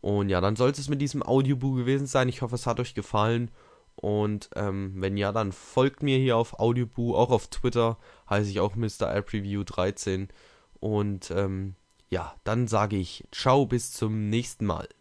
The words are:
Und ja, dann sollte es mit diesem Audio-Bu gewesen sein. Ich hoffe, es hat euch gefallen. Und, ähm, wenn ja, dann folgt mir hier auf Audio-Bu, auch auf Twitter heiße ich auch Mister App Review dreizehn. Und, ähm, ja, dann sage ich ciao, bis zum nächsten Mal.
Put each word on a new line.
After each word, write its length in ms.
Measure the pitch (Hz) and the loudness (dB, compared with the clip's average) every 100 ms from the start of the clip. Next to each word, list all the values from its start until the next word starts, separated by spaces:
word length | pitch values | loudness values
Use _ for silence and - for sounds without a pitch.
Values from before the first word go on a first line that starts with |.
Und 280 | - 101 101 | 0 0 2
ja, 120 | 92 | 2
dann 140 | 95 110 | 2 2
sollte 260 | 127 143 | 0 0
es 80 | 139 | -4
mit 100 | 143 | -2
diesem 220 | 139 143 | -2 -2
Audio-Bu 520 | - 135 135 135 135 | 2 2 4 0 0
gewesen 340 | 131 123 139 139 | 0 0 0 2
sein. 220 | 135 127 | 2 2
Ich 120 | 120 | 0
hoffe, 140 | 123 120 | -4 -4
es 100 | - | -2
hat 140 | 117 | -2
euch 160 | 123 - | -2 -6
gefallen. 560 | 98 107 107 117 120 - - - _ - | -2 2 2 2 -2 -8 -20 -20 _ -6
Und, 540 | - 104 104 104 - - | -2 0 0 -2 -6 -4
ähm, 380 | 101 98 98 95 | -4 -2 -6 -4
wenn 220 | 95 101 | -2 0
ja, 140 | 101 | 0
dann 200 | 107 104 | 0 -2
folgt 500 | 92 - - 135 - | -4 -4 2 2 2
mir 160 | 147 131 | 0 2
hier 200 | 131 117 | 4 4
auf 220 | 117 - | 2 0
Audio-Bu, 560 | 113 120 120 - 117 95 | 2 2 -2 -2 0 2
auch 140 | 120 | 4
auf 180 | 120 - | 4 0
Twitter 500 | - 123 117 113 113 - - - | -2 0 2 2 0 -10 -20 -2
heiße 220 | 101 104 | 0 2
ich 100 | 98 | 2
auch 160 | 98 101 | 0 0
Mister 380 | 110 - 98 | -4 -2 -2
App 180 | 101 101 | -2 -2
Review 320 | 110 98 101 | -4 -2 -4
dreizehn. 680 | 98 - 92 101 - 95 98 - - _ _ - | -4 0 -2 0 -4 -2 -4 -12 -20 _ _ -8
Und, 500 | 107 104 104 98 - | -2 0 0 -4 -4
ähm, 460 | 90 98 95 98 95 _ _ _ | -2 -2 -2 -6 -10 _ _ _
ja, 240 | 90 82 - | -6 -6 -8
dann 240 | - 113 123 | -2 0 2
sage 300 | 107 104 101 | 2 2 0
ich 260 | 90 - - | -4 -8 -14
ciao, 360 | - 131 135 135 | -4 2 4 4
bis 240 | 123 - | 0 -4
zum 360 | - 110 110 104 | -4 -2 -2 0
nächsten 360 | 113 120 - 104 | 0 -2 -4 -4
Mal. 220 | 80 - - | -2 -6 -16